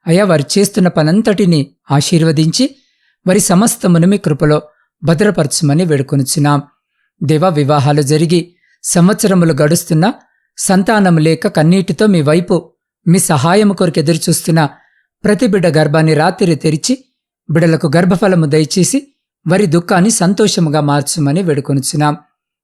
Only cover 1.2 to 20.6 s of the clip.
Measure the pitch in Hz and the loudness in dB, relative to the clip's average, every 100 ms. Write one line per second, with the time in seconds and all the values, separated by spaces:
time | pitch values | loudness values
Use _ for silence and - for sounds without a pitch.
1.2 | 226 196 196 160 135 _ - 143 - 170 | 0 0 2 0 -2 _ -4 -2 0 0
2.2 | 160 151 160 - 262 - _ _ _ _ | 0 0 0 0 -4 -6 _ _ _ _
3.2 | - 190 - 180 233 - 196 170 175 202 | -2 0 2 2 0 0 0 2 2 0
4.2 | 175 147 151 151 - _ _ _ 139 165 | -2 -2 0 0 -4 _ _ _ -2 0
5.2 | 208 185 147 - 151 147 180 143 135 139 | 0 0 -4 -2 0 0 0 -2 -2 -2
6.2 | 135 - 143 143 139 _ _ _ _ _ | -2 -2 0 0 -4 _ _ _ _ _
7.2 | 139 156 185 151 143 147 135 147 139 156 | -2 0 0 0 0 0 2 0 0 0
8.2 | 160 170 165 _ _ _ - 175 175 214 | 2 0 -2 _ _ _ -4 0 2 2
9.2 | 202 185 170 147 151 170 - 156 185 - | 0 2 2 0 0 0 -2 0 0 -4
10.2 | _ _ _ - - 185 196 220 190 165 | _ _ _ -10 -2 0 2 2 2 2
11.2 | 156 160 208 175 156 190 185 180 214 185 | 2 0 -2 0 2 2 0 -2 0 2
12.2 | 147 160 180 175 - _ _ _ - 180 | 2 0 0 -4 -4 _ _ _ 0 0
13.2 | - 156 151 196 208 185 180 160 151 165 | 0 -2 0 2 0 0 -2 0 -2 -2
14.2 | 170 165 - 160 147 - _ _ _ _ | -2 -4 -2 -2 -2 -6 _ _ _ _
15.2 | 196 208 247 190 175 151 151 156 160 147 | -2 0 0 0 0 0 0 0 0 0
16.2 | 165 175 185 147 160 147 - 262 _ _ | 0 0 -2 0 -2 -2 -2 -6 _ _
17.2 | _ _ - 160 170 160 165 156 180 190 | _ _ -4 0 2 0 0 0 0 0
18.2 | 202 180 156 151 151 - 170 269 277 _ | 0 0 0 0 0 0 -2 -2 -6 _
19.2 | _ _ 170 185 208 165 165 190 196 220 | _ _ -2 0 0 0 0 0 0 0
20.2 | 175 196 214 - | 0 0 0 0